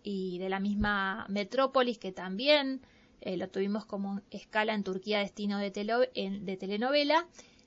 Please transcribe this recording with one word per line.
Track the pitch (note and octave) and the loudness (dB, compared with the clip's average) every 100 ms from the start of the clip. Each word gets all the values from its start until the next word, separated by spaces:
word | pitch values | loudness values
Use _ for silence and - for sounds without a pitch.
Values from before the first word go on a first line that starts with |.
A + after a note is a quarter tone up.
y | G#3 G3 F#3 F3+ | -6 -4 -4 -4
de | F#3+ | -4
la | G3 | -2
misma | G3+ G#3 G#3 G3+ F#3+ G#3 - | 0 2 2 2 0 -4 -4
metrópolis, | G3+ G3+ B3 C4+ C4+ B3 G#3 | -4 0 2 4 4 2 0
que | F#3+ | -6
también, | F#3 F#3 G3 C#4 D4 C4+ C4 - - _ - | -8 -6 0 4 4 4 -4 -10 -20 _ -10
eh, | - F3+ | -6 -4
lo | F#3 | -4
tuvimos | F#3+ G3+ G#3+ - | -2 -2 -2 -4
como | G3 G3 G3 - | -6 -4 -6 -8
escala | G3 - G#3+ G#3+ | -16 -4 -2 0
en | G#3 | 0
Turquía, | F#3+ F#3+ G#3 G#3 | -2 -4 0 0
destino | G3 - G#3 G3+ | 0 -4 -2 -2
de | G3+ | -2
telo-, | G3+ G#3 A#3+ B3+ | -4 0 2 2
en, | - G3 G3+ | 0 -4 -4
de | F3+ F#3+ | -6 -6
telenovela. | F#3+ G#3 B3+ D4 C#4+ D#4+ E4+ - - _ | -4 -2 2 4 6 4 2 -14 -20 _